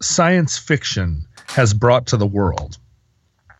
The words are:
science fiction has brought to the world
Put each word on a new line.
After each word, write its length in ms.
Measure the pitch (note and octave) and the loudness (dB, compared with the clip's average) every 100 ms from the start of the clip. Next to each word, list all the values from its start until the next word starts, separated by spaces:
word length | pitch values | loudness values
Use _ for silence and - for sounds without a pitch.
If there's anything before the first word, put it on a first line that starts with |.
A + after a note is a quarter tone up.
science 560 | - - E3+ F3+ D3+ - | -4 2 2 2 0 -4
fiction 680 | - D3 - G2+ F2 D2+ - - - | -2 -2 -2 -4 -2 -4 -8 -16 -4
has 260 | - A#2 | 0 2
brought 340 | G#2 A#2+ B2+ B2 | 2 2 2 0
to 100 | A2+ | 0
the 80 | G#2 | 0
world 520 | G2+ F#2 - D2 - _ _ _ _ _ _ _ | 0 0 -2 -8 -14 _ _ _ _ _ _ _